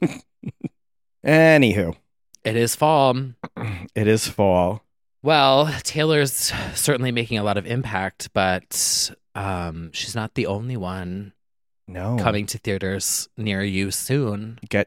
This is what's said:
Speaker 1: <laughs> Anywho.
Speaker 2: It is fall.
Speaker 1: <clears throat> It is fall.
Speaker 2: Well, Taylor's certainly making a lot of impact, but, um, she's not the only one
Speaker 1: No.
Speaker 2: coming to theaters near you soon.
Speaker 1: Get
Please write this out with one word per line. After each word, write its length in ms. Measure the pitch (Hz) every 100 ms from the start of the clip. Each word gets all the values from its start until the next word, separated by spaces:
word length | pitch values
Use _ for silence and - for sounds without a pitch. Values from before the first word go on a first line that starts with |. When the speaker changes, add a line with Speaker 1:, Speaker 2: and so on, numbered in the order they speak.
Speaker 1:
<laughs> 140 | 180 - - _ - - - - _ _ _ _
Anywho. 720 | - 156 160 151 123 101 85 - _ _ _ _
Speaker 2:
It 120 | 113 113
is 180 | 117 -
fall. 400 | 156 156 135 123 135 120 - -
Speaker 1:
<clears throat> 380 | 113 92 - 110
It 100 | 107
is 220 | 110 -
fall. 540 | - 101 90 90 110 - _ _ _
Speaker 2:
Well, 500 | 139 156 135 135 156 143
Taylor's 720 | - 156 156 151 135 - - - -
certainly 360 | - - 131 127
making 280 | 120 117 113
a 40 |
lot 140 | 104 101
of 100 | 107
impact, 600 | 120 123 98 95 - -
but, 800 | 107 92 92 - - - - - - _
um, 560 | - 98 92 85 80 82
she's 220 | - -
not 200 | 117 110
the 120 | - 98
only 300 | 101 120 127
one 560 | 90 92 90 92 101 - _ _ _ _ -
Speaker 1:
No. 280 | 90 98 120
Speaker 2:
coming 260 | 98 104 101
to 120 | 113
theaters 680 | 113 95 95 95 - - - -
near 280 | 107 98
you 260 | 101 95 98
soon. 680 | - - 139 120 101 110 120 -
Speaker 1:
Get 180 | 101